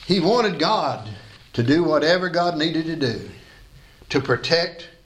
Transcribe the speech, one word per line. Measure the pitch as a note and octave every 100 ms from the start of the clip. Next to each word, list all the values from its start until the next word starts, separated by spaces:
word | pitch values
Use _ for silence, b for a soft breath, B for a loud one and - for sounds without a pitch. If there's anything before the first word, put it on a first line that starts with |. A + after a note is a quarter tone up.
| -
He | F#3+
wanted | E3 A#3+ G#3+ D3+
God | E3+ G#3+ C#3+ A2 G#2+ G2+ B B B
to | -
do | A#2+ D#3+
whatever | E3 D3+ D3+ F3+ F3+
God | E3+ F3 D#3+
needed | D#3+ D#3+ D#3+
to | D3+
do | C3 G2 G2 - B B B B B B -
to | C#3
protect | C3 A#2+ - E3 F3+ - - -